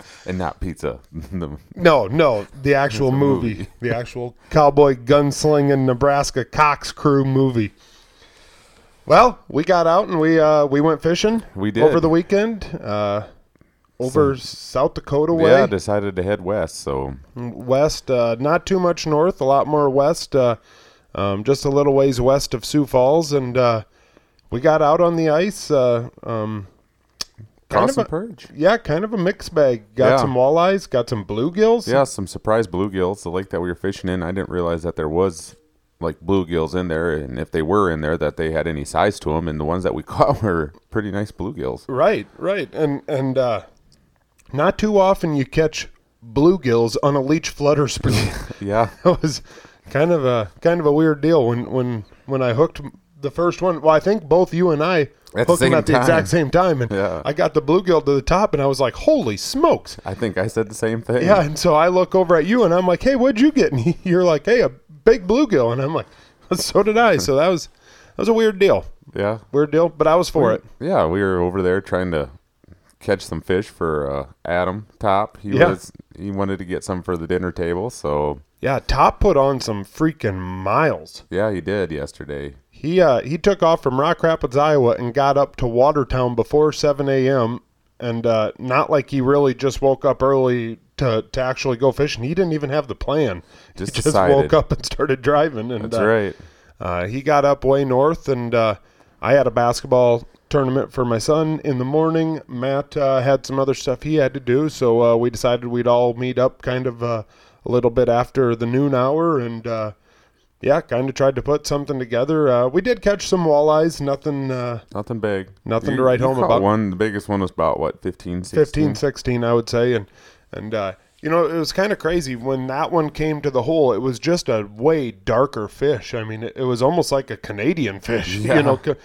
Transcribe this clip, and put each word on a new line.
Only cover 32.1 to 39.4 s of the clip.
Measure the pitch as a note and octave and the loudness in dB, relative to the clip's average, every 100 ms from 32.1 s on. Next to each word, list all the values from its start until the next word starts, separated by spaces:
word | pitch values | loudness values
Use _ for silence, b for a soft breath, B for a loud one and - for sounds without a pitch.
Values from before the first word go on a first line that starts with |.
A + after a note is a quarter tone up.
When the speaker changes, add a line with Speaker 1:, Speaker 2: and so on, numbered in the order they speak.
| - F#2+ | -2 -8
Speaker 1:
surprise | - G#2+ A2 F2+ | -6 0 0 0
bluegills. | F2 G2+ F#2+ F2+ G2+ | -2 -2 0 -2 -2
The | F2 | -6
lake | F2+ F#2+ | -6 -6
that | F2 | -6
we | F2 | -6
were | E2+ | -4
fishing | G2 G2 F#2 | -6 -6 -4
in, | F#2 | -4
I | E2+ | -4
didn't | F#2+ - | -6 -4
realize | F2+ E2+ E2 | -4 -2 -2
that | E2 E2 | -4 -4
there | D#2 | -2
was, | E2 F#2+ D#2+ - - _ _ _ - | 0 0 -2 -16 -20 _ _ _ -10
like, | E2 D#2 | -8 -6
bluegills | E2 G2 E2+ E2 D#2+ F2+ | -2 0 0 -2 -2 -4
in | F2+ | -4
there, | D#2+ E2+ | -2 -2
and | D2+ C#2 B1 | -4 -6 -8
if | D#2 | -6
they | E2+ | -4
were | D#2 G#2 F#2+ | 0 0 0
in | D#2+ | -2
there, | D2+ D#2+ | -4 -2
that | D2+ D#2 | -4 -4
they | D#2+ | -4
had | D#2 E2 | -2 -4
any | D2+ C#2+ | -6 -4
size | D#2+ G2+ - | 0 0 -2
to | - | -4
'em, | D#2+ | -4